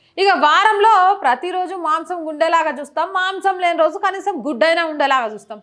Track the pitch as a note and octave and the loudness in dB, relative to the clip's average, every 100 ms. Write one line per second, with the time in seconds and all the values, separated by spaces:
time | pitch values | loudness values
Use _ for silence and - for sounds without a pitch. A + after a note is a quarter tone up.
0 | _ - G4 E4 D4 E4 G#4+ G4+ A4 G4+ | _ -2 2 4 4 4 4 4 4 6
1 | F#4 G4+ C#4+ B3 F4+ F#4 F4+ F#4 E4 D#4+ | 4 2 0 -2 -2 -4 -6 -6 -4 -4
2 | E4 F4+ D#4 D4+ E4 E4+ D#4 C#4 C#4+ D#4 | -4 -8 -6 -2 0 2 0 -4 -8 -6
3 | F4 F#4+ F#4 F#4+ F#4+ F#4 F4 E4 D#4+ F#4 | -4 -2 -4 -2 -2 0 0 2 0 0
4 | G4 F#4+ G4 E4+ C4 A#3 D#4+ E4+ E4 D4+ | -4 -4 -6 -6 -4 0 2 2 0 0
5 | C#4 C4 A3+ G#3+ - G#3+ | 0 2 -2 -8 -16 -16